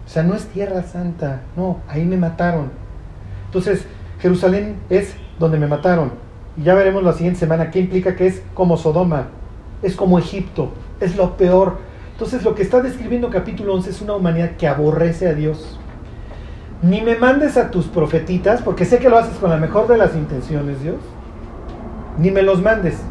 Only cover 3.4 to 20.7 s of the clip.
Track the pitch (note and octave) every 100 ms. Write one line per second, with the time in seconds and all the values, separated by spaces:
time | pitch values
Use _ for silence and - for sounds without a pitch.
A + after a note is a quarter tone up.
3.4 | - F#3 G#3 F#3 - - - - F3+ F3+
4.4 | F#3 G3 G#3 G3+ - F#3 G3 - - -
5.4 | E3 D#3 D3 D3 F3+ F3 C3+ - - -
6.4 | - - D3+ F#3+ F#3+ G3 F#3 D#3+ E3+ F3
7.4 | D#3+ E3 D#3+ F#3+ F#3 F#3 F#3 F#3 F#3 F#3+
8.4 | - - F3+ D#3+ D#3+ D#3 F3+ D3 A#2+ -
9.4 | - - - - F#3+ F3+ F#3+ F3+ - G3
10.4 | F3+ - C3 - - - F#3+ G3 F#3 -
11.4 | F3+ F#3 F#3+ - - - - - A3+ B3+
12.4 | G#3 - F#3 B3+ B3+ - A3+ A#3+ A#3+ F#3+
13.4 | G3+ F#3 G3+ F#3+ G3 - G#3 G#3 F3 E3
14.4 | E3 - D#3+ C#3 D3+ D#3 E3+ D#3+ F3+ D3+
15.4 | D3+ D3+ - - - - - - - -
16.4 | - - - - F3 G#3 A3+ A#3 B3+ C#4+
17.4 | D4 B3 G#3+ F3+ - F3 D3+ D#3+ D#3 F3+
18.4 | G3 A#3 G#3+ F3+ F3 A#3+ B3 A3 F#3 -
19.4 | F#3 D#3 D#3 G3+ A3+ A#3 F3+ D#3 D3 C3+
20.4 | - D3+ C#3+